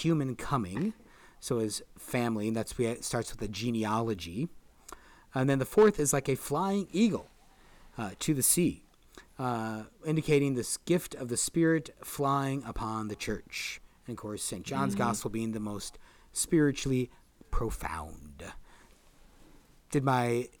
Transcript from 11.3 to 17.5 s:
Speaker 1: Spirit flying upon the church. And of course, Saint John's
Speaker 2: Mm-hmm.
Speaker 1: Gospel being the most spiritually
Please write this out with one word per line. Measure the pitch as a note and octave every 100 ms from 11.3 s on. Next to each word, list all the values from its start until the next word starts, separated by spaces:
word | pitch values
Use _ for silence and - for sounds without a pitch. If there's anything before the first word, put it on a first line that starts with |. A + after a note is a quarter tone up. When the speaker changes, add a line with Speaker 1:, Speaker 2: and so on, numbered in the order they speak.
| A#2+
Speaker 1:
Spirit | - E3+ E3 D#3+ D#3+ -
flying | - - C#3 C#3 C#3 C#3 A#2+
upon | - A2 A2 G#2+
the | G#2
church. | - G#2 - - - - - _ -
And | A2+
of |
course, | G#2+ G#2
Saint | - G2+ -
John's | C3+ C3+
Speaker 2:
Mm-hmm. | G2+
Speaker 1:
Gospel | A#2+ A2 B2
being | A2 A2+
the | A2
most | G#2 G2+ - - - - -
spiritually | - - E3 D3 C3+ C3+ B2+ B2 - _ - -